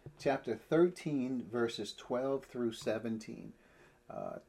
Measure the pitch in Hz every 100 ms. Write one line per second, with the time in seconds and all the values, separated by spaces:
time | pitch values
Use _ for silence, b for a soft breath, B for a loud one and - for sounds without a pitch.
0 | b - 147 135 - 110 - 160 175 175
1 | 160 143 127 131 110 120 117 - 101 -
2 | - 123 135 139 - 123 120 110 120 110
3 | 113 110 110 117 - - b b b b
4 | - - 50 -